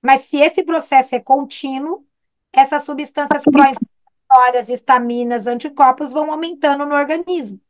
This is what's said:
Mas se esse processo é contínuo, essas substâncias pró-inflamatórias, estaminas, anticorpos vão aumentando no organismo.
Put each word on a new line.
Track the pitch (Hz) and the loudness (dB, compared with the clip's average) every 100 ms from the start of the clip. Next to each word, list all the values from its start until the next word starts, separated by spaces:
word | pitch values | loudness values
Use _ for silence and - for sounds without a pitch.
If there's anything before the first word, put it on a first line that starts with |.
Mas | 262 269 | 2 2
se | - 285 | 2 2
esse | 302 330 | 2 2
processo | 320 330 - 269 262 247 | -2 -4 2 2 2 -4
é | |
contínuo, | - 269 277 - 269 269 294 403 _ _ _ _ _ | 0 -2 -2 -10 -8 -8 -8 -10 _ _ _ _ _
essas | - 269 294 | 2 2 0
substâncias | 285 285 294 - 285 294 | -6 -10 -8 -6 -2 0
pró-inflamatórias, | 302 285 277 269 - _ _ _ _ 262 247 247 220 | 2 4 4 2 -10 _ _ _ _ 4 4 0 -4
estaminas, | 247 - 220 240 240 240 240 214 | -8 0 0 0 -4 -4 -4 -4
anticorpos | 240 302 285 262 254 294 | -6 -8 2 2 2 -4
vão | 269 302 | -4 -4
aumentando | 311 339 311 294 277 285 | -6 -8 -4 -2 -2 -2
no | |
organismo. | 294 285 320 359 359 226 196 _ | -2 -2 -4 -4 -8 -8 -16 _